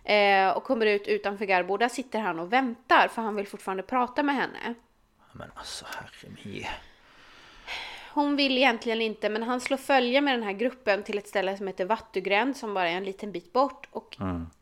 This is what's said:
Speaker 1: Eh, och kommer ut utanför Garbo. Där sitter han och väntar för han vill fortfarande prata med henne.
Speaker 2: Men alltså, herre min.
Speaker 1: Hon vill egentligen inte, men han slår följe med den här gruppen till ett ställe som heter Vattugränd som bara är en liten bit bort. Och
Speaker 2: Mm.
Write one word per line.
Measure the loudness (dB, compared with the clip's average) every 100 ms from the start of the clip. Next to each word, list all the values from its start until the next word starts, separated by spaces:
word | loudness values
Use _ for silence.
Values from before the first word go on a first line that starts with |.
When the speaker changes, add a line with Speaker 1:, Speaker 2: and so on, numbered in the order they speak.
Speaker 1:
Eh, | 2 4 6 6 4
och | 2
kommer | 0 2 4
ut | 2 2
utanför | -2 -2 -4
Garbo. | 2 2 2 0
Där | 0
sitter | -2 -6 -4
han | -4 -4
och | 0
väntar | 0 0 -4 2 4 4
för | 2
han | -4 -4
vill | -6
fortfarande | -8 -6 -6
prata | -2 -2 0 0
med | 0
henne. | 0 -2 -6 -10 -10 _ _ _ _ _
Speaker 2:
Men | -18 -16
alltså, | -16 -14 -12 -12 -14
herre | -14 -18 -18 -16
min. | -12 -10 -10 -12 -14 -20 _ -20 -20 -20 -20 -20 -14 -12 -12 -16 -6
Speaker 1:
Hon | 0 2 4
vill | 2 4
egentligen | 4 2 -2 -2
inte, | -2 -2 -2
men | -2
han | -2 -4
slår | -2 -4
följe | 2 2 4 2
med | 2
den | 0
här | -2
gruppen | -2 -4 -2 0 0
till | 0 -6
ett | -4
ställe | -2 -2 -2
som | -6
heter | -4
Vattugränd | -2 -2 -2 -6 0 2 2 -2
som | -4
bara | -2 0
är | -2
en |
liten | -6 -8 -10
bit | -10 -2
bort. | 2 2 -2 -12
Och | -14 -12 -8
Speaker 2:
Mm. | -6 -4 -8 -14